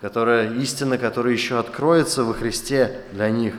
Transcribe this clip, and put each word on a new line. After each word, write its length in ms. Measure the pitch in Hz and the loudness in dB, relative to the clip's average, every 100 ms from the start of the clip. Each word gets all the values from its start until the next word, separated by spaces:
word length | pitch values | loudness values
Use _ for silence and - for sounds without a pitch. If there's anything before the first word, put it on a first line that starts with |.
которая, 540 | 104 107 113 117 110 | -4 0 4 4 2
истина, 420 | 117 135 143 139 127 | -2 -4 -2 -2 0
которая 360 | 120 117 120 | 0 0 0
еще 260 | 120 - 123 | 0 0 -2
откроется 640 | 113 - 147 170 147 - | -2 -2 2 4 4 0
во 100 | 117 | 0
Христе 680 | 110 117 113 - 139 117 101 - | 0 -4 -4 -2 2 2 0 -12
для 160 | 98 107 | -2 0
них 260 | 113 113 | 0 -2